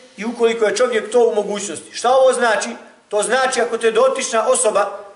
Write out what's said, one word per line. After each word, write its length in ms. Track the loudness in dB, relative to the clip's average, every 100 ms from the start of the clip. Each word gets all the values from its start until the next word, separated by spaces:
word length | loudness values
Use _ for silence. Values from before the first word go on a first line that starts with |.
| -20 -10
i 80 |
ukoliko 400 | -8 0 0 2
je 120 | 0 0
čovjek 360 | 0 0 0
to 120 | 2 2
u 60 |
mogućnosti. 600 | 2 -2 -6 -8 -12 -14 -4
Šta 180 | 2
ovo 180 | 4 4
znači? 360 | 4 0 0 -4 -12 -18 _ _
To 140 | -4
znači, 380 | 0 0 0 -2
ako 180 | -2 0
te 120 | 0
dotična 560 | 2 2 0 -2 -2 0
osoba 500 | 2 2 0 -2 -6 -16